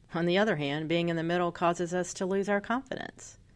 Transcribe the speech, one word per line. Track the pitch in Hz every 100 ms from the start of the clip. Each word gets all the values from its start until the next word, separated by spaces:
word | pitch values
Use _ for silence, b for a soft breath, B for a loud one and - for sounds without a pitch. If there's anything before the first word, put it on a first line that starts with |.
| -
On | 170 175
the | 185
other | 226 151
hand, | 143 151 156
being | 170 170
in | 165
the |
middle | 165 175 175
causes | - 170 175 170
us | 180 175
to | - 185
lose | 196 196
our | 202
confidence. | 202 240 - - - - - - -